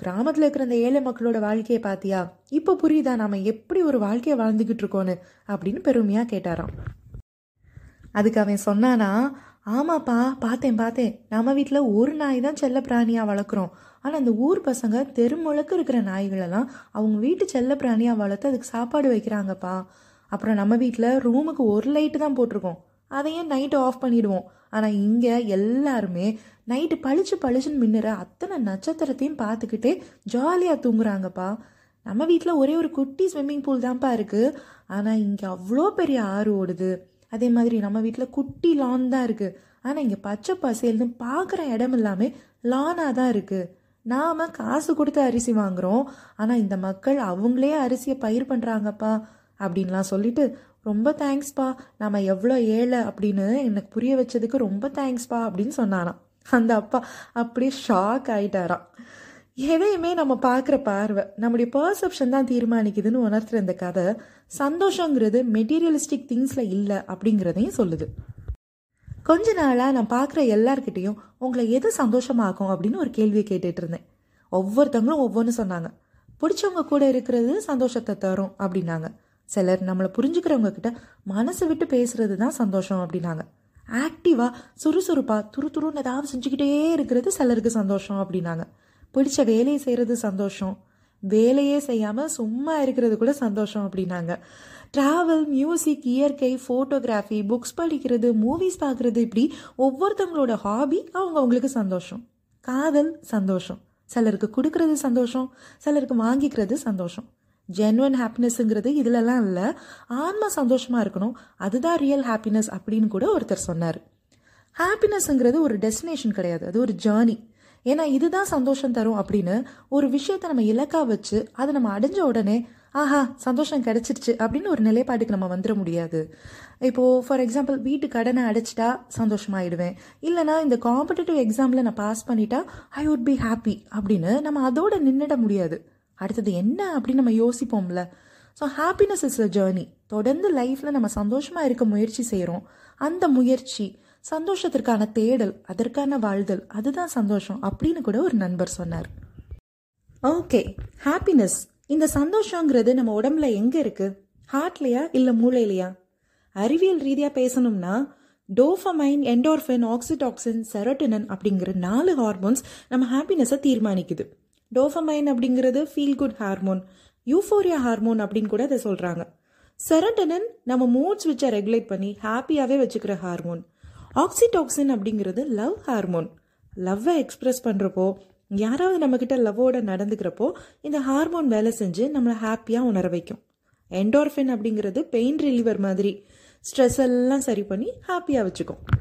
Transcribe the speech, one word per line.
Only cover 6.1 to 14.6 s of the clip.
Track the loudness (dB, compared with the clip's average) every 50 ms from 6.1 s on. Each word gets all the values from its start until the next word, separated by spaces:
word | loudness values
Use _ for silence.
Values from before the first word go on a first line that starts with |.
| 2 0 0 -2
கேட்டாராம். | -4 -4 -4 -4 -4 -4 -6 -8 -10 -10 -12 -12 -14 -14 -18 -18 -18 -18 -20 _ _ _ _ _ _ _ _ _ _ -20 -20 -20 -20 _ -20 -6
அதுக்கு | -2 0 2 2 2 2
அவன் | 2 2 0 -2 0
சொன்னானா, | 0 2 2 4 4 4 4 2 2 2 2 0 0 -4 -8 -16 -20 -20 _ _
"ஆமாப்பா, | -4 -2 -2 0 0 0 0 0 0 0 2 2 0 -2 -2
பார்த்தேன், | -2 -2 -2 0 0 0 0
பார்த்தேன். | 0 0 0 0 0 -2 -2 -2 -6 _ _
நம்ம | -2 0 2 2 2
வீட்ல | 2 0 2 2 2 2
ஒரு | 4 4 4 4 2 2
நாய் | 0 -2 0 0 0
தான் | 0 -2 -2
செல்ல | -2 -2 0 0 -2
பிராணியா | -2 0 2 2 2 2 2 0 0 0
வளர்க்குறோம். | -2 -2 -2 -2 -2 -2 -2 -4 -6 -14 -20 -20 -20 _
ஆனா | -6 -4 -2
அந்த | 0 0 2
ஊர் | 2 2 2 2 2 2